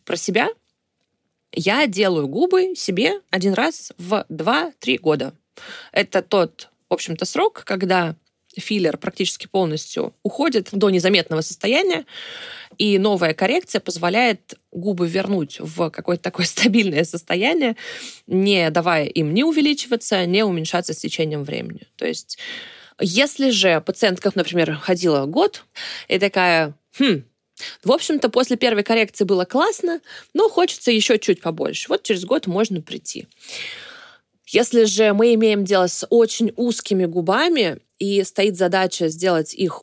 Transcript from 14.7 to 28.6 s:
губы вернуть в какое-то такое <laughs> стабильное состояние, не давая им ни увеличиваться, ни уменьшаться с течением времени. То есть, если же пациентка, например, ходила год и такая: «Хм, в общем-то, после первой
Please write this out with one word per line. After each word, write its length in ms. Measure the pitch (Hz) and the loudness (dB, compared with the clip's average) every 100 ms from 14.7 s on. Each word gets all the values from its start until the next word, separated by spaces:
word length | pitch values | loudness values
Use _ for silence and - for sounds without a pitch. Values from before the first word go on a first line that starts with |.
губы 360 | 175 185 180 175 | -8 -4 -2 -2
вернуть 500 | 180 196 202 147 - | -2 -2 -2 -4 -8
в 300 | - 160 165 | -10 -4 -4
какое-то 340 | - - 175 | -4 -4 -2
такое 220 | 180 - 170 | -4 -4 -4
<laughs> 0 | |
стабильное 580 | - 226 214 202 147 | 2 2 4 2 0
состояние, 720 | 170 175 - 180 233 339 262 220 - - - - - | -2 -4 -4 -2 0 0 0 -2 -10 -14 -14 -16 -2
не 420 | 185 196 196 165 | 0 4 4 2
давая 360 | 156 170 165 143 | 2 2 0 0
им 280 | - 151 | 0 0
ни 100 | 180 | 2
увеличиваться, 800 | 311 302 294 294 - 240 - 196 175 | 2 2 2 0 -2 -4 0 -2 2
ни 160 | 190 | 2
уменьшаться 520 | 220 170 160 175 - | 2 0 -2 -2 -4
с 40 | 156 | -6
течением 460 | 165 - 156 151 | -6 -4 -4 -4
времени. 400 | 139 - - - - - | -6 -8 -8 -12 -18 -8
То 100 | - | -6
есть, 320 | - - - - - - - - - | -6 -10 -14 -14 -16 -16 -20 -20 -6
если 500 | 185 190 285 - 269 | -2 2 0 2 2
же 320 | 214 190 160 | 4 4 4
пациентка, 500 | - 190 208 180 202 180 | 0 0 0 2 0 0
например, 400 | 170 175 160 151 | 0 0 0 0
ходила 500 | - 180 175 147 139 | -2 0 2 2 0
год 380 | 190 392 - - - - - - | 2 0 0 -18 -16 -14 -14 -4
и 120 | 190 | 0
такая: 540 | 196 190 180 165 156 147 _ - | 0 2 2 2 0 -4 _ -2
«Хм, 240 | 269 160 - _ _ - - - | 0 0 -4 _ _ -18 -16 -4
в 80 | 190 | 0
общем-то, 380 | 294 - 302 240 | 2 2 0 2
после 280 | 240 262 | 2 0
первой 260 | 240 | 2